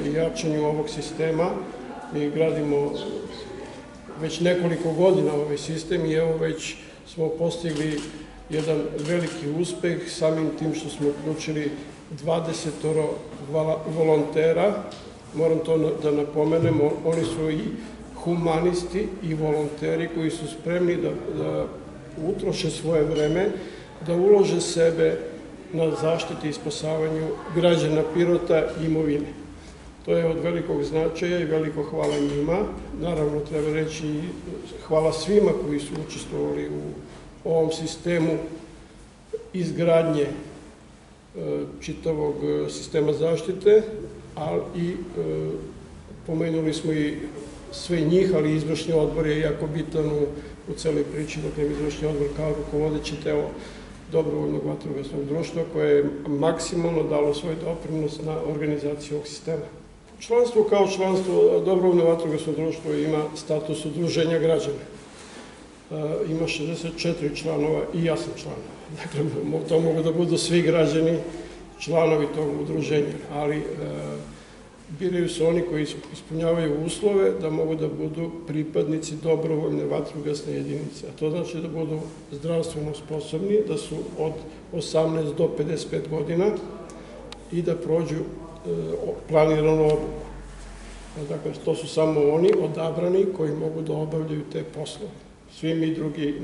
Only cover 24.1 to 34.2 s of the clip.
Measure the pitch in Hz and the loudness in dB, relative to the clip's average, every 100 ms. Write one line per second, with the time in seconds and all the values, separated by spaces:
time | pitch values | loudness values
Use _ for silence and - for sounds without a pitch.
24.1 | 175 196 208 180 170 - 170 165 160 160 | 4 8 8 8 4 0 4 4 6 4
25.1 | - - - - - - 160 160 147 156 | 2 -4 -10 -14 -16 -6 0 0 2 2
26.1 | 165 - 170 151 143 160 - 156 160 156 | 0 -2 -4 -4 -4 -6 -4 -2 0 0
27.1 | 156 156 147 - 165 175 165 151 156 151 | 0 -2 -4 -4 4 6 6 4 2 2
28.1 | 175 170 175 - 160 - - 160 156 151 | 4 4 4 4 2 2 0 0 2 2
29.1 | 147 - - - - - - - - - | 0 -2 -8 -14 -16 -18 -18 -18 -10 0
30.1 | 170 165 160 165 170 160 151 143 160 160 | 2 2 2 0 0 0 0 0 2 0
31.1 | 160 175 175 156 156 156 151 147 156 147 | 0 0 0 2 2 0 -2 -4 -2 0
32.1 | 147 143 143 151 180 214 - - - 165 | 2 0 2 2 2 0 -4 -10 -6 -2
33.1 | 156 147 147 147 156 151 151 156 - 151 | 0 0 0 -2 -2 0 0 -2 -2 -4
34.1 | 151 | -2